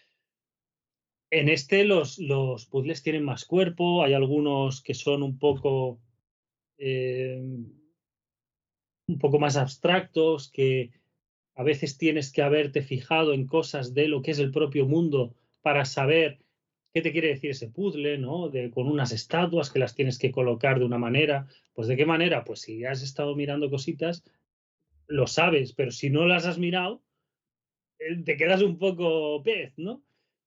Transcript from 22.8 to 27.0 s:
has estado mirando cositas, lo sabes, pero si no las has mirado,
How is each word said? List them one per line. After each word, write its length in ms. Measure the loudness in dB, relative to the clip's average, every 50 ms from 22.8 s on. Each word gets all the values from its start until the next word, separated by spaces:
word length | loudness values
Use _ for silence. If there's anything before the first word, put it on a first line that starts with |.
| -6
has 160 | -6 -6 -6 -8
estado 320 | -8 -6 -4 -4 -4 -2
mirando 340 | -4 -4 -4 -4 -4 -2 -2
cositas, 540 | -4 -4 -4 -6 -6 -4 -4 -4 -4 -6 -10 _ _ _ _ _ _ _ _ _ _ _ _ _ _ _ _
lo 200 | -4 0 0 0
sabes, 460 | 2 2 2 2 4 4 2 0 0 -2
pero 180 | -2 -2 -2
si 180 | -4 -4 -2 0
no 160 | 2 2 4
las 200 | 4 2 2 0
has 120 | -2 -2
mirado, 440 | -2 -2 0 0 -2 -2 -4 -8 -10